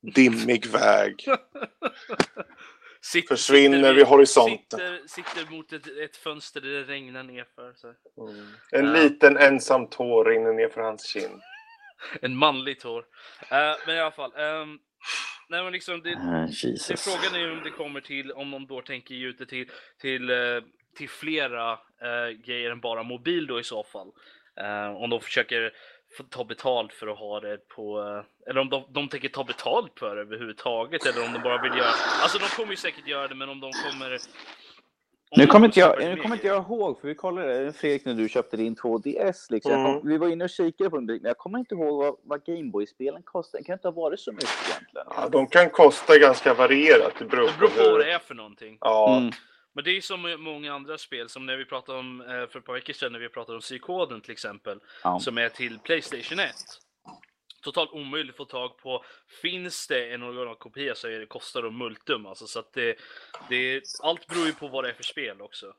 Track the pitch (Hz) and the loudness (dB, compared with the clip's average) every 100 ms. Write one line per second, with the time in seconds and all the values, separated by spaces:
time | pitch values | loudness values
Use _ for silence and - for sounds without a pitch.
0 | 113 135 131 113 113 120 113 113 107 104 | 0 6 6 6 0 0 0 2 6 6
1 | 101 101 - 262 _ 285 233 _ 349 - | 4 -2 -2 -2 _ -14 -14 _ -8 -8
2 | - 226 - - - - - - - - | -14 -2 -2 -2 -16 -16 -20 -20 -20 -20
3 | - 175 170 127 - 139 139 139 135 131 | -4 -4 0 -2 8 8 10 8 6 10
4 | 131 139 139 - 113 110 _ 110 180 175 | 10 12 10 10 6 2 _ -8 -8 -10
5 | 147 - 175 175 156 160 156 156 139 139 | -14 -14 -12 -10 -10 -14 -16 -18 -16 -12
6 | 151 - 160 151 - 147 135 143 131 139 | -12 -10 -12 -12 -12 -14 -10 -8 -8 -12
7 | 131 127 131 123 123 - 123 120 120 117 | -12 -16 -16 -16 -18 -18 -20 _ -20 -20
8 | _ - 110 104 104 - _ 135 143 160 | _ -20 -18 -18 -20 -20 _ 2 4 6
9 | 151 - 143 139 143 135 - 131 117 - | 4 8 6 8 4 4 2 0 0 -6
10 | 123 117 113 113 113 113 113 113 113 110 | 0 4 4 2 0 0 -2 -2 -8 -8
11 | - 104 98 98 - 807 880 906 831 _ | -10 -8 -10 -12 -20 -20 -20 -20 -20 _
12 | - - 127 131 151 135 131 135 123 117 | -16 -12 -10 0 0 0 -6 -10 -10 -12
13 | 117 _ - - - 135 151 156 156 165 | -14 _ -20 -20 -2 0 0 -2 -6 -4
14 | 160 151 135 139 151 156 151 151 _ _ | -4 -6 -14 -8 -8 -6 -12 -18 _ _
15 | - - - - _ 170 185 180 180 170 | -12 -10 -10 -16 _ -8 -8 -10 -10 -10
16 | 160 175 - 82 80 - 62 - - - | -8 -6 -4 -4 -4 -6 -6 -6 -8 -8
17 | - 180 190 180 170 160 160 - 147 139 | -6 -4 -4 -4 -6 -8 -12 -12 -12 -12
18 | - 139 135 131 143 139 131 135 - 131 | -12 -12 -10 -12 -12 -14 -14 -14 -12 -16
19 | 123 127 127 127 127 131 127 - - _ | -14 -12 -12 -12 -14 -12 -12 -16 -20 _
20 | 139 131 123 123 123 120 113 _ _ - | -6 -6 -2 -2 -2 -4 -8 _ _ -18
21 | 143 - 151 156 135 120 117 110 _ _ | -18 -12 -6 -4 -4 -6 -6 -8 _ _
22 | 120 120 117 113 120 120 120 120 120 113 | -8 -6 -6 -10 -10 -8 -6 -8 -8 -8
23 | 113 123 123 175 147 120 117 110 104 104 | -8 -8 -4 -4 -4 -8 -8 -10 -12 -16
24 | 95 _ _ _ _ - 104 104 104 101 | -18 _ _ _ _ -12 -8 -6 -8 -8
25 | 117 117 - - 117 117 113 - - - | -4 -4 -2 -4 -2 -2 -4 -8 -20 -20
26 | _ - 131 131 113 113 135 123 107 - | _ -20 -20 -14 -12 -6 -2 -2 -4 -10
27 | 110 104 104 104 104 104 _ - 107 104 | -12 -12 -10 -10 -10 -12 _ -16 -10 -8
28 | 104 104 107 _ - 131 135 135 135 135 | -8 -12 -14 _ -6 -4 -2 -6 -8 -10
29 | 143 143 131 - 127 120 - 180 226 - | -8 -8 -10 -8 -8 -6 -2 -2 -2 -10
30 | 117 104 104 110 117 104 135 117 120 165 | -10 -8 -12 -12 -14 -8 -6 -4 -4 -4
31 | 135 120 117 120 123 123 127 123 120 117 | -4 -4 -6 -4 -2 -2 -2 0 0 0
32 | - - 156 202 202 - 214 190 180 - | 0 0 0 0 -4 -4 -6 -6 -8 -10
33 | 143 143 139 135 135 139 135 131 151 135 | -8 -6 -6 -8 -12 -12 -12 -10 -10 -10
34 | 131 127 - - - - - - _ _ | -10 -10 -12 -20 -20 -20 -20 -20 _ _
35 | _ _ _ - 147 214 226 202 180 135 | _ _ _ 8 10 12 10 8 8 6
36 | 147 180 208 233 202 196 180 233 196 123 | 0 -4 -6 -4 -2 -2 -4 -4 -4 -4
37 | 143 151 190 180 156 127 139 151 151 143 | -10 -8 -6 -6 -4 -4 -4 -4 -2 -2
38 | 131 117 110 123 117 110 113 113 123 113 | -2 -2 0 0 -4 -4 -4 -4 -4 -4
39 | 143 - 190 175 - 113 143 139 135 143 | -4 -2 -2 -4 -4 -4 0 0 2 -2
40 | 147 156 170 165 180 - 170 - 196 156 | -2 0 0 -2 -6 -2 -4 -2 -4 -2
41 | 117 113 117 123 - 226 254 185 151 147 | -6 -6 -4 -6 -6 -10 -8 -4 -2 -2
42 | 143 131 - 143 156 170 143 101 104 _ | -2 -4 -10 -10 -8 -8 -6 -6 -6 _
43 | 131 147 - 185 165 - - 190 180 165 | -8 -8 -10 -10 -8 -12 -10 -6 -6 -4
44 | 160 180 - 208 - - - - - - | -4 -4 -10 -8 -6 -4 -6 -8 -10 -16
45 | - - - 139 135 175 175 - 151 - | -10 -6 2 2 6 6 6 10 8 8
46 | - 151 139 127 139 120 127 139 156 127 | 8 10 10 8 4 6 6 6 8 8
47 | 104 - 113 123 117 156 - - 113 110 | 8 -2 -4 2 2 4 2 6 6 6
48 | 156 170 - 120 107 101 110 110 - 110 | 2 -2 -6 -18 -18 -20 -20 -4 2 4
49 | 107 127 120 110 _ _ _ - 139 190 | 6 4 2 -6 _ _ _ -8 -4 -4
50 | - 190 170 165 156 151 147 143 139 156 | -4 -10 -8 -10 -12 -14 -12 -12 -12 -16
51 | - 127 117 131 131 131 127 131 127 131 | -12 -14 -14 -14 -10 -10 -8 -12 -10 -12
52 | 127 127 123 123 120 131 120 123 127 135 | -12 -16 -12 -10 -10 -14 -14 -14 -12 -10
53 | 131 117 117 120 117 113 - 127 - 185 | -10 -10 -14 -14 -14 -14 -14 -16 -10 -6
54 | 160 117 - 113 110 101 - 101 _ - | -6 -8 -16 -16 -14 -14 -14 -14 _ -6
55 | 90 90 - 120 117 - 123 113 - 160 | -4 -2 -4 -4 -4 -4 -12 -12 -4 -4
56 | - 127 117 170 170 - - - _ _ | -4 -14 -10 -8 -8 -8 -20 -20 _ _
57 | - - _ _ _ _ - 156 156 156 | -20 -20 _ _ _ _ -8 -6 -6 -8
58 | 139 147 139 - 143 131 123 _ 131 127 | -10 -8 -10 -14 -14 -10 -12 _ -10 -10
59 | - - _ - 170 180 180 - - 131 | -10 -20 _ -10 -10 -8 -12 -12 -6 -6
60 | 120 120 123 123 123 113 120 120 139 113 | -4 -12 -12 -10 -12 -12 -18 -10 -10 -8
61 | 117 110 107 - - 127 117 113 120 110 | -10 -12 -14 -16 -12 -10 -10 -8 -12 -12
62 | - 127 101 95 110 117 110 139 120 110 | -8 -6 -6 -18 -14 -12 -10 -4 -2 -2
63 | - - - - - 123 131 135 135 - | -10 -20 -20 -20 -6 -4 -2 -6 -8 -8
64 | 156 170 - 170 160 156 147 131 127 117 | -4 -6 -6 -4 -4 -4 -10 -8 -8 -8
65 | 120 - 127 98 101 - 98 | -12 -10 -10 -12 -18 -18 -20